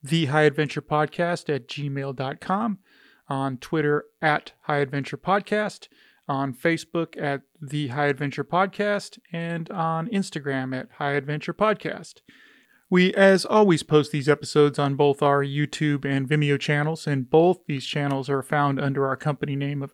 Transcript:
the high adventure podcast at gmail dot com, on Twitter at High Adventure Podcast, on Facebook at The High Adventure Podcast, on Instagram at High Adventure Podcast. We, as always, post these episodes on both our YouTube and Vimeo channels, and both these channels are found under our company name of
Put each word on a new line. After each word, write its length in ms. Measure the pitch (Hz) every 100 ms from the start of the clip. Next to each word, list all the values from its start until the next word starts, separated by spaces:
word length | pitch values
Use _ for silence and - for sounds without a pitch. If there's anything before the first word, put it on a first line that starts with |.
the 260 | 139 165 151
high 160 | 151
adventure 380 | 151 143 147 -
podcast 720 | - 151 151 - 175 175 -
at 140 | 139 123
gmail 480 | - 143 139 139 131
dot 240 | 135 151
com, 380 | - 190 226 196 _ _ _ _ _
on 300 | 135 135 127
Twitter 480 | - 160 147 147 - _
at 320 | 160 147 - _
High 160 | - 147
Adventure 400 | 139 143 135 143
Podcast, 720 | - 202 196 208 214 - - _ _ _ -
on 240 | 139 139
Facebook 680 | 123 170 165 - 170 160 -
at 200 | 147 139 _ _
The 280 | 143 147 143
High 160 | 127 147
Adventure 400 | 135 147 135 139
Podcast, 720 | 175 196 - 208 202 - - _
on 760 | 165 170 170 165 196 165 160 165
Instagram 680 | 202 190 160 143 135 131
at 180 | 131 -
High 220 | - 143 143
Adventure 380 | 139 147 -
Podcast. 680 | 165 214 214 - - - - _ - - _ _ _ _
We, 240 | 180 185
as 300 | 196 196 190
always, 400 | - 214 208 160
post 300 | - 151 143
these 160 | 151 135
episodes 500 | 147 - 151 147 143
on 160 | 143 139
both 260 | 147 139
our 220 | 147 143
YouTube 600 | 139 143 147 - 151 143 139
and 240 | 135 131
Vimeo 280 | 151 147 143
channels, 480 | - 147 151 160 -
and 240 | 139 127
both 360 | 160 170 180 -
these 180 | 143 -
channels 440 | 156 143 135 131
are 120 | 139
found 380 | 127 151 143 135
under 260 | 139 135 139
our 120 | 135
company 400 | 156 143 147 139
name 260 | 143 143
of 80 | 139